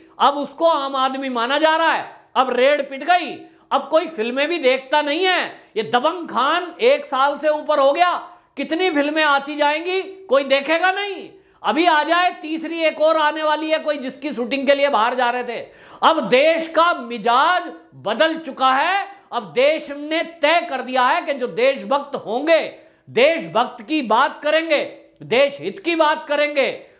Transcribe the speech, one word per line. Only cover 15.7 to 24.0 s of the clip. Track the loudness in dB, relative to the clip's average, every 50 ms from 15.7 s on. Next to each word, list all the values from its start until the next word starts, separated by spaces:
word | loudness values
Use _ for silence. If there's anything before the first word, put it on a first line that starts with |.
| -18 -20 -20 -20 -10 0 2
अब | 2 2 2 0 2
देश | 2 4 4 4 2 0 -2 -2
का | 0 2 2 2 2
मिजाज | -2 -6 -10 -10 -4 0 2 2 4 4 2 2 0 -2 -6 -14 -16 -20 _ _ -12
बदल | -6 -6 0 2 2 2 2 -2
चुका | -8 -12 -6 0 2 2
है। | 2 2 2 0 0 -2 -4 -6 -12 -20 _ -8 -8
अब | -8 -8 -6 -2
देश | 2 2 2 2 0 -4 -10
ने | -12 -10 -8 -4 -4 -4 -4 -6 -8 -2
तय | 2 2 2 2 0 -2
कर | -6 -8
दिया | -6 -2 0 2 2
है | 2 2 0
कि | -2 -4 -6
जो | -4 -4 -6
देशभक्त | -2 2 2 2 2 0 -2 -2 -2 -2 -2 -4 -10
होंगे, | -10 -6 -4 -4 -4 2 4 4 4 2 0 -10 -16 -20 _ _ _ _ -6
देशभक्त | 0 4 4 4 4 2 -4 -2 0 0 0 0 -4 -14
की | -8 -4 -4 -2